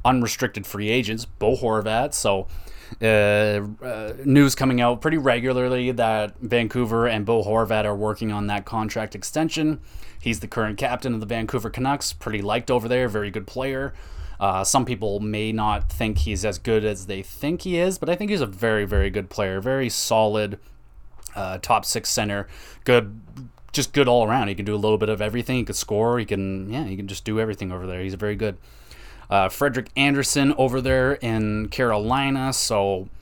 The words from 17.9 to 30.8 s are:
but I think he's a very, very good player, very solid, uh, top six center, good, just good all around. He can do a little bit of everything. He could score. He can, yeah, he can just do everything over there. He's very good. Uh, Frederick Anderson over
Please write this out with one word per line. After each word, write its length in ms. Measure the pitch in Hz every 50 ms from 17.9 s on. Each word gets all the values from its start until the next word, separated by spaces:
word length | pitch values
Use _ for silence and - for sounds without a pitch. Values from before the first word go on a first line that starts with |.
| 185 -
but 100 | - 156
I 80 | 175
think 140 | 175 214 196
he's 100 | 208 175
a 60 | 131
very, 380 | 98 92 92 117 113 110 107 101
very 260 | 92 101 98 98 98
good 200 | 95 104 92 92
player, 300 | - - 104 95 95 98
very 280 | 95 127 135 135 131 117
solid, 720 | - - - - 117 110 110 107 104 107 107 101 - - - - - - - - - - - - - - - - -
uh, 240 | 104 95 92 95 92
top 220 | - - 117 107 -
six 240 | - - 113 - -
center, 360 | - 120 107 104 101 101 98 - - - - - - - -
good, 360 | - 123 120 107 101 107 113 - - - 131 131 113 - - - -
just 200 | - 147 131 -
good 160 | - 147 135 123
all 160 | 120 120 113
around. 240 | 107 117 135 110 101
He 60 | 98
can 100 | 107 101
do 100 | 104 104
a 20 |
little 220 | 104 101 107 107 98
bit 100 | 107 104
of 120 | 110 95
everything. 360 | 104 107 110 123 117 - 127
He 80 | 127 113
could 120 | - -
score. 420 | - - - 107 104 113 117 120 123
He 60 | 107
can, 460 | - 104 98 98 95 98 95 95 101
yeah, 140 | 113 143 156
he 120 | 98 95
can 120 | 95 101 98
just 160 | 95 - -
do 160 | 113 107 110
everything 320 | 113 110 98 - 101 92
over 140 | 92 90 92
there. 140 | 92 90 90
He's 140 | 92 95 95
very 220 | 92 104 104 104
good. 220 | 98 110 104 92 - - - - - - - - - - - - - - -
Uh, 200 | 101 98 95 92
Frederick 400 | - - 143 143 117 127 117 - -
Anderson 580 | 135 139 143 139 139 127 - - 143 139 139 147
over 240 | - 135 127 123 131